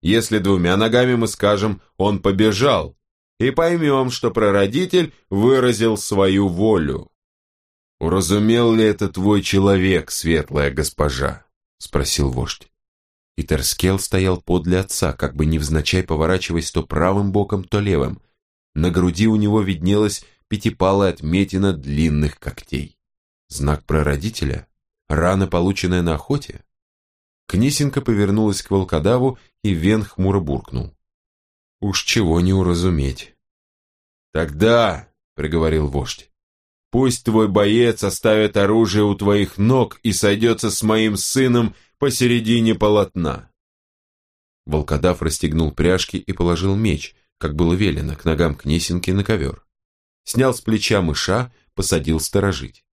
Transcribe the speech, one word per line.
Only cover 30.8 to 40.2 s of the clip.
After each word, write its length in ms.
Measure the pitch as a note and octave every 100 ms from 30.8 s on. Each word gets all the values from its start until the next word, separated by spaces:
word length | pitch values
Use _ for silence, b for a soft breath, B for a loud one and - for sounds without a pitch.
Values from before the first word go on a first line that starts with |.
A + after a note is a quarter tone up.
| - _ _ _ _ _ _ _ _ _
"Уж 220 | E2 D#2
чего 380 | - - F#2+ E2
не 120 | F2+
уразуметь". 840 | F#2+ F2+ E2+ F2+ F2+ C2+ B1+ - _ _ _ _ _ _ _ _ _ _
"Тогда", 760 | D#2+ E2 D2 A2 A#2 A2 D#2 - _ _
приговорил 520 | - D2+ E2 D#2+ D#2+ D2+
вождь, 440 | C#2 C2 - - _ _ _ _ _ _
"пусть 340 | A#2 C3 B2
твой 240 | - A2 G#2+
боец 540 | G2 G#2 A2 A#2+ A2
оставит 540 | G2 - A2+ G#2+ G#2 G#2
оружие 480 | G2 A2 A2+ G2
у 100 | G#2
твоих 440 | G2 G2+ G#2 F#2+ -
ног 420 | G#2 C3 B2 -
и 100 | A#2
сойдется 580 | F#2